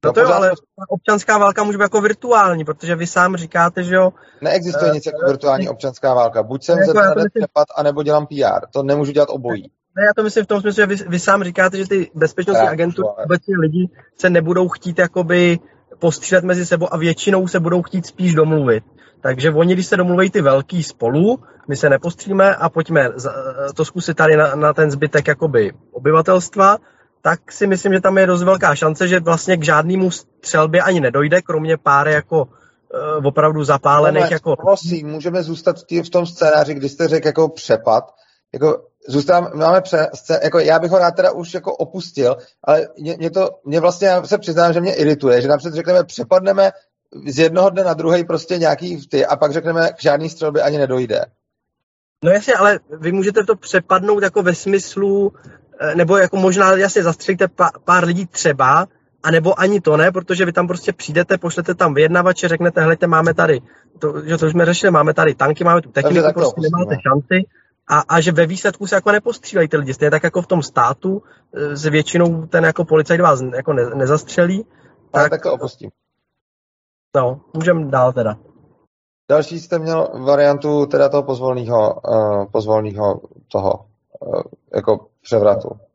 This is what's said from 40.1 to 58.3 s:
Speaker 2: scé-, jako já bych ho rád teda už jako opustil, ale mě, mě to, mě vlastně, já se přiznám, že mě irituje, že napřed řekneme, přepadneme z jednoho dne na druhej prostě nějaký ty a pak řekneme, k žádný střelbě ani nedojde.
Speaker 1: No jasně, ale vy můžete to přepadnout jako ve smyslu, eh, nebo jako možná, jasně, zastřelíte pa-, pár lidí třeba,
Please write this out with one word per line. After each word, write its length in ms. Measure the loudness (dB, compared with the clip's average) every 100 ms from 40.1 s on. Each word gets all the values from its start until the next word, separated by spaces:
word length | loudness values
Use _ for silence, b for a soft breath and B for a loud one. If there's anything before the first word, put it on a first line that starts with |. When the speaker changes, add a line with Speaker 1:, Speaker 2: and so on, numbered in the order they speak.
Speaker 2:
scé-, 260 | -6 -4 -2
jako 160 | 2 2
já 200 | 4 2
bych 120 | 2
ho 80 | 2
rád 120 | 2
teda 200 | 2 0
už 220 | -2 -10
jako 220 | -10 -8 -8
opustil, 600 | -8 -8 -12 -2 -2 -2 B B
ale 240 | 0 2 0 -10
mě, 180 | -12 -8
mě 120 | -4
to, 200 | -2 -2 -4
mě 160 | -4 0
vlastně, 280 | 0 2 0
já 140 | 0
se 160 | 0 -4
přiznám, 340 | -2 2 2
že 80 | 2
mě 140 | -2
irituje, 480 | 0 0 2 2 2
že 60 | 4
napřed 260 | 0 -2
řekneme, 300 | -8 0 2
přepadneme 680 | 0 -8 0 0 2 2 2 B B _ _ -16 -8
z 120 | 0
jednoho 320 | 2 4 2
dne 140 | 2
na 100 | -2
druhej 300 | -2 0 0
prostě 340 | 0 -6 -4 -2
nějaký 500 | 0 0 -6 -12 -4
ty 180 | -2 0
a 100 | 0
pak 160 | 0
řekneme, 400 | -2 -4 -2 -2
k 100 | 0
žádný 260 | 0 0 -4
střelbě 340 | -6 -4 -2
ani 160 | -2 0
nedojde. 460 | -2 -2 -2 -4 -6 _ _ _ _ _ _ _ _ _
Speaker 1:
No 60 | 2
jasně, 240 | 2 2
ale 260 | 2 4 2 _ -8
vy 120 | -4
můžete 320 | -2 0 0
to 120 | 0 -2
přepadnout 680 | 0 -2 2 0 2 0
jako 200 | 0 0
ve 120 | 0
smyslu, 800 | -2 -2 -2 -2 -4 -2 0 -2 B B B _ -8
eh, 140 | -4
nebo 220 | 0 2 4
jako 200 | 2 2
možná, 400 | 0 4 4 4
jasně, 260 | 2 0
zastřelíte 460 | 0 -2 -4 -2 -2
pa-, 220 | 0 -2 -2
pár 200 | 0 2
lidí 220 | 2 -2
třeba, 600 | -6